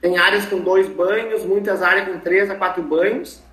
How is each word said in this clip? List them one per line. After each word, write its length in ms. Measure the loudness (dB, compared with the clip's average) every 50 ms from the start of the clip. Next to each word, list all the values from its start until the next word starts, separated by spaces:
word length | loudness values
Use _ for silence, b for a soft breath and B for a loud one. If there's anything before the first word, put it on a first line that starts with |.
tem 160 | 0 0 2
áreas 300 | 4 4 4 2 2 -2
com 120 | -2 -4 -2
dois 300 | 0 2 2 2 2 2
banhos, 560 | 0 -2 0 0 0 -2 -2 -2 -4 -4 -2
muitas 380 | 0 -2 0 0 -2 -2 0 2
áreas 260 | 2 2 2 0 -2
com 100 | -8 -6
três 300 | -4 0 2 2 2 0
a 40 | -2
quatro 280 | -4 -4 -4 -2 -4 -4
banhos. 600 | -2 0 0 0 0 0 -4 -8 -10 -16 -20 -20 -20